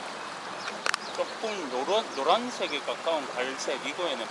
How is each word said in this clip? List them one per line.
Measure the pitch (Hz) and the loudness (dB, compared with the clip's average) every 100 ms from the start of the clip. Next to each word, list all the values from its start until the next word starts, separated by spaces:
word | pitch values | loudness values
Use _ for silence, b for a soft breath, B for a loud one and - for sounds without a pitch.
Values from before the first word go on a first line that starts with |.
| - - - - - - - 214 - - - - | -8 -8 -8 -8 -8 -6 -6 -2 0 0 -2 -2
조금 | 170 - 226 208 147 | -2 -2 -2 -2 -2
노란, | 123 143 214 220 139 | 0 4 2 2 2
노란색에 | 139 214 247 - 175 143 | 6 6 4 -2 -2 -2
가까운 | - 117 160 160 123 | -2 -2 2 2 2
갈색, | 127 127 135 - 131 127 | 0 0 0 -2 -2 -2
이거에는 | 160 175 123 110 | 0 0 0 -2